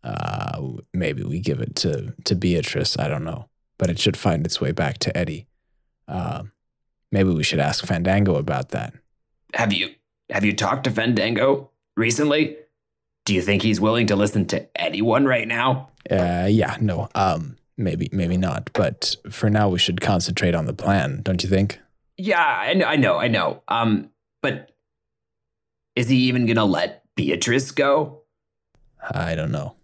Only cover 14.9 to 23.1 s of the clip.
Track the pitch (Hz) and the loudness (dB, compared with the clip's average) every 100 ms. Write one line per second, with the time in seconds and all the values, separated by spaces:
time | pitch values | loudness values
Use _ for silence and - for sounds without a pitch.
14.9 | 98 113 113 139 123 117 117 131 131 - | -2 0 2 2 0 -2 -2 0 0 -6
15.9 | _ - 95 87 87 92 107 69 - 107 | _ -4 0 0 0 2 4 2 0 -2
16.9 | 87 104 - 95 82 73 62 _ - 98 | -2 -4 0 0 0 -6 -14 _ -4 -4
17.9 | 113 175 98 85 90 185 - - - 101 | -2 -4 -2 0 0 0 -4 -4 0 0
18.9 | - - - - - 110 107 101 90 - | -2 -6 -6 -10 -2 2 4 2 2 0
19.9 | 90 - 95 - 87 90 82 78 - - | 0 0 0 0 0 0 0 -2 -4 0
20.9 | 98 71 69 - 90 92 95 101 - _ | 2 0 -4 -4 -2 2 2 2 -4 _
21.9 | _ _ - 190 175 170 90 - 185 147 | _ _ -8 0 2 2 0 0 2 2
22.9 | 151 110 | 4 4